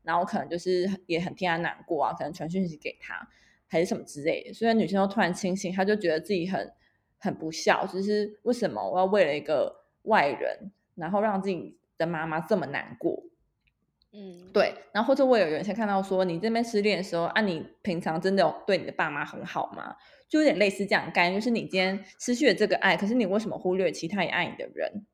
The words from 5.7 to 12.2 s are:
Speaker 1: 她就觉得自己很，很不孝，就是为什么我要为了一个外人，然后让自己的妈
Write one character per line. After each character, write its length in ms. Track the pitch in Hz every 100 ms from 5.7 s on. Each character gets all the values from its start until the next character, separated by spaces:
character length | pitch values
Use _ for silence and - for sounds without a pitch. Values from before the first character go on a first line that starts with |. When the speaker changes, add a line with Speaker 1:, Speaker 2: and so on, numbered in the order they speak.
Speaker 1:
她 140 | 190 196
就 100 | 208
觉 140 | 175
得 100 | 156
自 140 | 160
己 140 | 190 175
很， 240 | 170 - _ _ _ _ _
很 160 | 196 -
不 160 | 160
孝， 340 | 160 214 180 190
就 160 | 180
是 380 | 196 208 208 -
为 100 | 226
什 160 | 240 196
么 220 | 107 95
我 80 | 180
要 80 | 190
为 180 | 208
了 140 | 160 147
一 20 |
个 460 | 147 147 98 - _ _ -
外 220 | 214 143
人， 420 | 117 64 - 196 _ _ -
然 160 | 165
后 100 | 202
让 180 | 220 190
自 100 | 196
己 280 | 170 101 _ _ _
的 80 | 165
妈 180 | 165